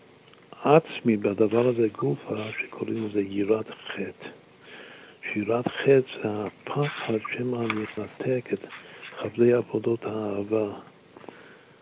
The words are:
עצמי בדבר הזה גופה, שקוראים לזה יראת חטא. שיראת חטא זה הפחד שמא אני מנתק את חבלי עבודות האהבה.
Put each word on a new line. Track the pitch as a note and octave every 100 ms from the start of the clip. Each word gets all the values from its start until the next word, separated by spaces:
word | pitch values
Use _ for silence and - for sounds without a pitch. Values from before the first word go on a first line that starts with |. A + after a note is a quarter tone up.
| - - - - - -
עצמי | C3+ D#3 - - A#2+ G#2+
בדבר | G#2 G2 G#2+ A2+ B2+
הזה | A#2+ A2
גופה, | - B2+ C#3 - G#2+ A2 -
שקוראים | - - G#2+ A2+ G#2+
לזה | G#2
יראת | G2 G2 G2 A2 -
חטא. | - - - F#2+ - - - - - - - - - - - -
שיראת | G#2+ G#2 A#2+ -
חטא | - - C3+ B2+ -
זה | G#2+
הפחד | G#2+ G2+ - - C#3+ D3 - - A2 - -
שמא | B2 A#2+
אני | A2+
מנתק | G#2+ G#2+ - G2+ - - B2+ -
את | G2 - - - - - -
חבלי | G#2 A2 A#2+
עבודות | A#2+ A2 A2 A2+ A#2 G#2+
האהבה. | A2 G#2+ G2+ G2+ A2 G#2 G#2+ - - - - - - - - - -